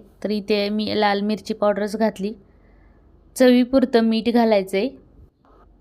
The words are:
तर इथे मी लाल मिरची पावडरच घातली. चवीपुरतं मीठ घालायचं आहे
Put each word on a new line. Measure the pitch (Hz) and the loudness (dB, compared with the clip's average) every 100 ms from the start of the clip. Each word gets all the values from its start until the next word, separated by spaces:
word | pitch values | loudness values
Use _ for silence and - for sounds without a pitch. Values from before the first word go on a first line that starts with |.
| - _ | -10 _
तर | 196 | -6
इथे | 214 202 208 202 | -6 -2 -2 -2
मी | 214 214 214 | -4 -4 -2
लाल | 208 202 | 0 0
मिरची | 202 208 - | -2 -6 -6
पावडरच | 214 208 202 208 208 | -2 -2 -2 -4 -2
घातली. | 220 208 196 226 _ _ _ _ _ _ _ _ _ - | -2 -4 -8 -10 _ _ _ _ _ _ _ _ _ 2
चवीपुरतं | 254 247 247 262 247 233 | 4 4 4 2 2 2
मीठ | 226 226 233 | 2 0 0
घालायचं | 233 226 208 190 190 | 2 2 2 0 -2
आहे | 254 - - - - _ _ _ _ _ | -4 -8 -20 -20 -20 _ _ _ _ _